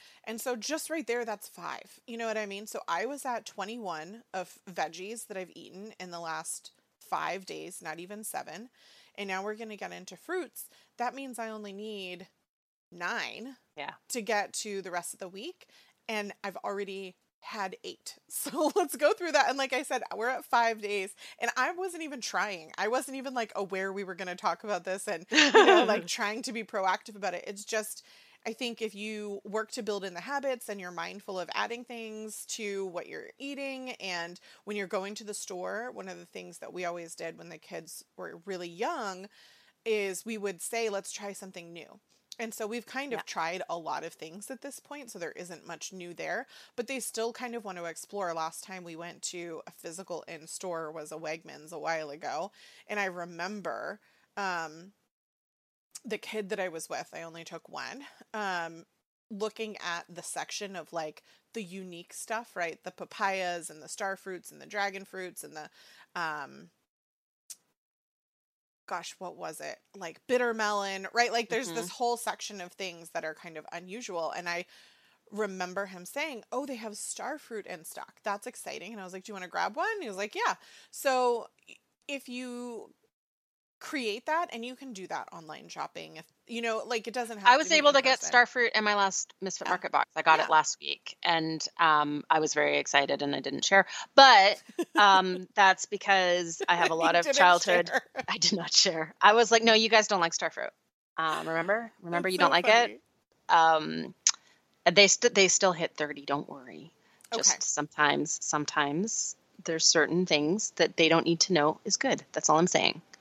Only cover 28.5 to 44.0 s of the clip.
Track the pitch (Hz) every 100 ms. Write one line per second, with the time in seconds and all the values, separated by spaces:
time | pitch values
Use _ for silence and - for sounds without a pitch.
28.5 | 220 240 226 220 196 214 214 208 202 208
29.5 | 214 214 262 214 202 185 175 202 285 269
30.5 | 247 - 202 180 170 170 196 - 185 165
31.5 | - 208 233 247 233 220 214 220 - -
32.5 | - 208 196 190 170 - 156 - - 277
33.5 | 277 277 262 254 - 190 175 170 180 -
34.5 | - - 208 190 202 196 214 208 202 -
35.5 | 185 185 202 247 202 190 175 175 185 175
36.5 | 170 - 180 175 175 165 - 165 165 170
37.5 | 165 - 170 160 - - - 180 170 190
38.5 | 185 175 170 269 320 208 185 196 _ -
39.5 | _ _ _ 233 214 196 185 226 220 202
40.5 | 175 - 233 220 196 - - 208 190 196
41.5 | 185 170 170 - 208 _ _ - - 226
42.5 | 214 208 240 - 262 285 226 - 185 165
43.5 | 185 170 170 156 143